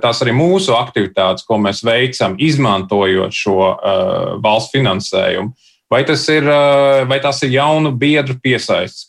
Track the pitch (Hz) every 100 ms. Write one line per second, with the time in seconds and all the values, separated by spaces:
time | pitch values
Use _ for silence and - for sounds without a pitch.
0 | 120 113 120 127 170 190 185 117 117 113
1 | 95 - 92 92 - 107 101 98 117 117
2 | 127 - 101 95 156 139 120 98 95 101
3 | 98 92 95 - 104 95 95 92 98 95
4 | 92 87 90 87 107 110 - 135 113 95
5 | - 95 95 90 107 - _ _ _ 120
6 | 139 151 - 156 143 147 143 139 139 135
7 | 127 135 143 135 135 131 147 156 156 123
8 | 147 151 135 127 131 117 - 87 92 -